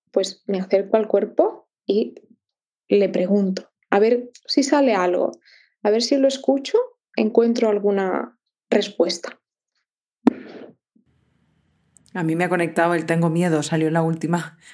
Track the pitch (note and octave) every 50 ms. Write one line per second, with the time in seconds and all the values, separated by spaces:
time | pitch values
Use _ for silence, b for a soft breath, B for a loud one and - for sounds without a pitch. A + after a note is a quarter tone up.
0 | _ _ - G3+ F#3+ F#3+ - - _ - G3 F#3 F#3+ F#3+ - F#3+ G3 G3 - A3
1 | G#3+ G#3+ - G3+ G#3+ G#3 - - E4 G#4+ - - - _ _ _ _ - G3+ G#3
2 | A#3+ - - - - _ _ _ _ _ _ _ _ _ _ _ _ - G3+ G3+
3 | G2 F#3 F#3+ - F#3 F#3 G3+ G#3 G3 F#3 F#3+ F#3 - _ _ _ _ _ F#3 G3+
4 | G#3+ A3+ A#3+ A#3+ B3 - - - _ - - D4 C#4 C#4 D#4 D4 C#4 B3+ G#3+ F#3+
5 | F3+ F3+ F3+ F3+ - - b b b b b b b b b b - G#3+ G#3+ A3+
6 | A#3+ - C#4+ C4+ C4+ C4+ C4+ C4+ - - C4+ C#4 C#4 - - A4+ B4 - - _
7 | _ _ _ - A3 G#3+ A3 A#3 A#3 A#3 A#3 A#3+ A#3+ G#3+ G#3 G3+ G3 G3+ G3+ G3
8 | F#3+ F#3 - - - - - _ _ _ _ _ _ _ G#3+ A3 G3+ - - -
9 | E3 F3 - - - - - - _ _ _ _ _ _ _ _ _ _ _ _
10 | _ _ _ _ _ B B B B B B B B B - _ _ _ _ _
11 | _ _ _ _ _ _ _ _ _ _ _ _ _ _ _ _ _ _ _ _
12 | _ _ - F#3 E3+ D#3+ D#3+ E3 F3+ F3+ F3+ F3+ E3+ E3 - - E3 E3+ F3 E3
13 | D#3 E3 E3 E3 E3 E3+ D#3 E3+ F3+ F3+ D#3+ D3+ D3 - E3 D#3+ D#3+ D#3 D#3+ E3
14 | E3 E3 D#3+ D#3+ - D#3+ E3+ F3 D#3 - - _ _ -